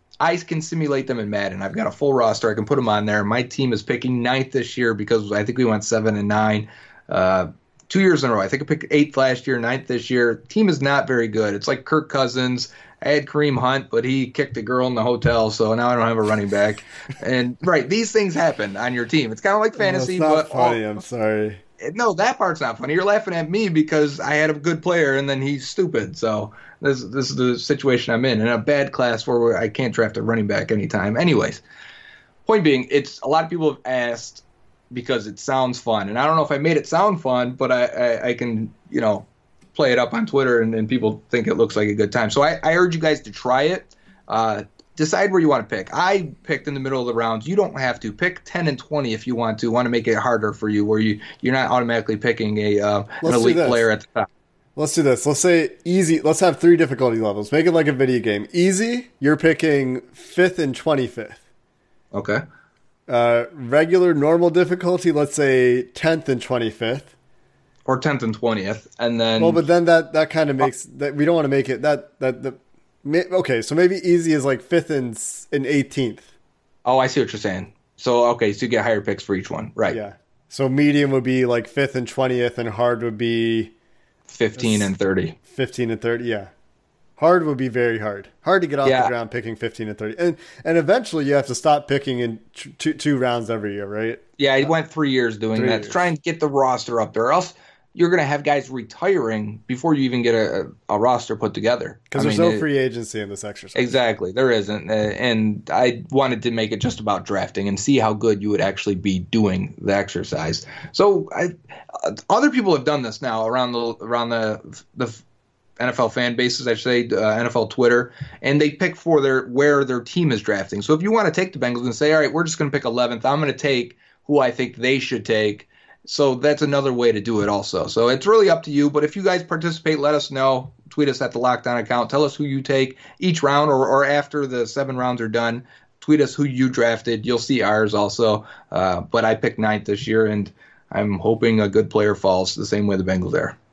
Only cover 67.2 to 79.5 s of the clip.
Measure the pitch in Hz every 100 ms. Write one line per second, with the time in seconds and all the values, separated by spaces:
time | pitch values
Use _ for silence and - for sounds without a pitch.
67.2 | _ _ _ _ _ _ - 131 156 131
68.2 | 113 107 120 107 95 110 - - 120 117
69.2 | 113 113 165 165 151 175 170 165 151 156
70.2 | 156 160 147 135 143 - - - 143 143
71.2 | 147 170 139 139 120 123 147 147 - -
72.2 | 131 120 131 123 _ _ _ _ 139 165
73.2 | 180 185 151 117 113 156 180 190 175 175
74.2 | 165 151 139 123 - 170 160 143 123 110
75.2 | - - - 143 135 147 131 139 123 -
76.2 | - _ _ _ _ _ 123 131 131 135
77.2 | 113 107 101 92 95 _ _ - 127 120
78.2 | 120 120 107 104 123 113 107 107 101 98
79.2 | - 95 -